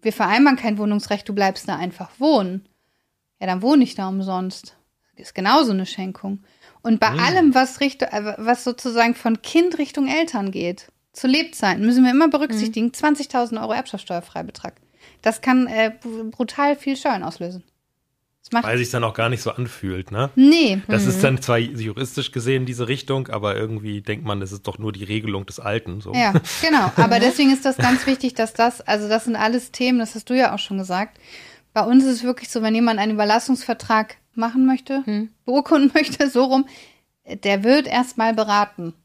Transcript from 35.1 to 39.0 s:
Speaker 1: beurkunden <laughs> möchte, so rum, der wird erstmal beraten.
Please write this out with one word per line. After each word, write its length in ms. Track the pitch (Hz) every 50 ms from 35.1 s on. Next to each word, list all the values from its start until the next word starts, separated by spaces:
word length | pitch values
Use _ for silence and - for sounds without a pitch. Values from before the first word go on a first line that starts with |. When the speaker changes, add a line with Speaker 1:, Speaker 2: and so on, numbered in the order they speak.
| 208 208 220 220 _ _ _
Speaker 1:
beurkunden 460 | - 247 285 277 - 320 302 277 269 -
<laughs> 260 | 311 302 - - -
möchte, 100 | 285 277
so 140 | - 247 262
rum, 220 | 262 262 262 269 - - - - - _ _ _ _ _ _ _ - - 202 -
der 200 | 202 202 196 196
wird 240 | 233 262 294 285 247
erstmal 460 | - 240 254 247 - - 220 226 226
beraten. 600 | 220 220 214 202 208 208 202 _ - 175 165 165 _